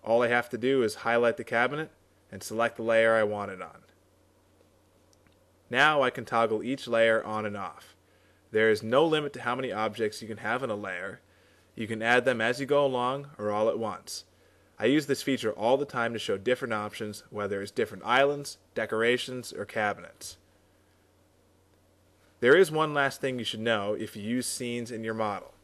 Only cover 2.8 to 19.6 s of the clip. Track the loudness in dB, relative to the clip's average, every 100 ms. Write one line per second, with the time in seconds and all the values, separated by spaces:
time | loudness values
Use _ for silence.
2.8 | 2 4 6 4 2 -2 -6 -10 -14 -16
3.8 | _ _ _ _ _ _ _ _ _ _
4.8 | _ _ _ _ _ _ _ _ _ 4
5.8 | 4 6 2 0 -2 0 2 0 -2 -6
6.8 | -2 4 4 4 0 -4 -4 -6 -10 -12
7.8 | -20 _ _ _ _ _ _ 2 4 4
8.8 | 2 2 4 2 -2 -6 -4 -4 -4 -4
9.8 | -4 -2 -4 -4 -12 -10 -4 -4 -4 -6
10.8 | -6 -8 -10 -14 _ _ _ _ _ -10
11.8 | -8 -4 4 4 4 2 0 0 0 2
12.8 | 2 2 -2 -2 -8 -6 -2 0 0 0
13.8 | -4 -8 -12 -14 -14 _ _ _ _ _
14.8 | 2 2 2 -4 -2 -2 -2 0 2 2
15.8 | 0 -2 -4 -4 -4 -2 0 0 0 -4
16.8 | -6 -8 -10 -10 -12 -8 -4 -4 -6 -4
17.8 | -4 -4 2 4 4 2 -8 -16 _ -6
18.8 | -4 0 2 0 -2 -10 -10 -10